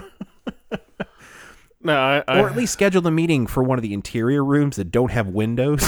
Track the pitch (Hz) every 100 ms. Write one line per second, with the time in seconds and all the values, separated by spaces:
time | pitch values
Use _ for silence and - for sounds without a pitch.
0 | - - - _ - - - 214 - -
1 | - _ - - - - _ _ 165 139
2 | 131 143 - 135 - 180 240 - 202 185
3 | 170 160 170 147 113 135 127 127 113 101
4 | - 117 117 143 139 147 143 104 87 117
5 | 127 123 98 95 110 120 139 147